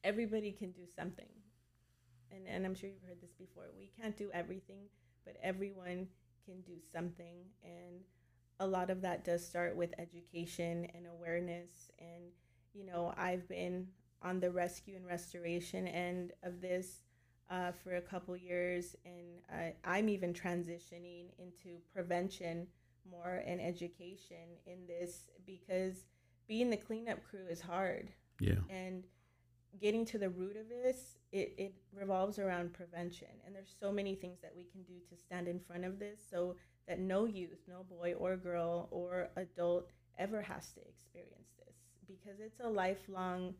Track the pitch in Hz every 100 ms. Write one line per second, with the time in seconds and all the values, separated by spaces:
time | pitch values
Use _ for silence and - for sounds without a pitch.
0 | 190 208 226 214 208 196 190 180 175 -
1 | 180 - - - - _ _ _ _ _
2 | _ - - 190 185 - 190 190 196 196
3 | 185 175 180 - 185 - - 190 196 -
4 | 226 208 208 175 175 190 190 196 202 _
5 | _ _ 185 - 185 190 196 190 180 180
6 | 185 - _ _ - 185 180 175 - 165
7 | 175 170 170 175 185 - 175 175 175 175
8 | 190 _ _ _ _ _ 190 185 180 185
9 | 190 175 - 175 175 175 175 170 170 -
10 | 170 170 175 170 170 - 170 170 170 170
11 | 170 170 170 170 175 175 175 - - -
12 | 170 170 175 175 _ _ _ 202 190 175
13 | 175 - 185 180 180 180 180 180 185 -
14 | _ _ 180 185 180 175 180 180 - 190
15 | 180 175 175 175 170 175 175 185 185 170
16 | 180 180 175 - 180 180 185 180 180 -
17 | _ _ _ _ - 180 180 175 185 180
18 | 175 185 185 180 180 175 180 175 175 -
19 | 180 175 175 175 - 160 165 - - 185
20 | 220 196 180 170 185 175 170 170 - 175
21 | 175 175 175 - 180 175 185 175 - 196
22 | 175 175 185 - 175 170 180 - _ _
23 | 185 175 175 180 - 180 170 175 175 -
24 | 175 185 - 170 170 170 - 180 180 170
25 | 175 175 - - 185 185 - 185 190 185
26 | - _ _ _ - 220 247 214 - 226
27 | 233 196 - 196 185 170 170 175 190 175
28 | - - _ - 95 - 85 190 185 185
29 | 185 _ _ _ _ _ _ 202 208 220
30 | 226 220 196 180 185 208 220 240 254 254
31 | - - _ 196 - - 196 190 - 196
32 | 196 185 196 208 196 175 175 175 175 170
33 | - 175 - 220 - 196 196 - 196 202
34 | 196 190 180 180 160 175 175 190 180 180
35 | 175 170 - 180 175 175 180 175 180 196
36 | 208 208 - 175 180 175 - _ - 175
37 | 185 190 226 202 170 196 - 180 185 175
38 | 175 - 175 185 180 170 170 170 - -
39 | 175 180 175 - 185 - 175 175 175 -
40 | _ - 196 214 202 - - - - -
41 | - 170 - - - - - - - -
42 | 180 185 208 196 220 220 233 208 185 196
43 | - 190 185 180 185